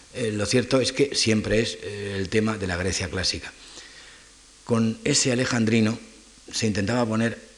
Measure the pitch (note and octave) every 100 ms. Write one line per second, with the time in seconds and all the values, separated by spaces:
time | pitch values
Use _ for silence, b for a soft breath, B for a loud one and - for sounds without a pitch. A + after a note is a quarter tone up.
0 | B - A2+ G#2+ G#2 B2 A2+ - A#2+ -
1 | C#3 - - G#2+ G2 G#2 A#2 - F#2+ G2+
2 | G2+ G2 F#2+ A2 G#2+ G#2+ F#2+ F2 F2+ E2+
3 | F2+ F#2 F#2 - - - B B B B
4 | B B B B - - - A2+ A2+ A2
5 | - C#3 C3+ A#2+ B2+ A#2+ A2 A2+ G#2+ A#2
6 | - - - - - - A2+ G#2 G2 B2
7 | A#2+ A2 A#2 G2+ -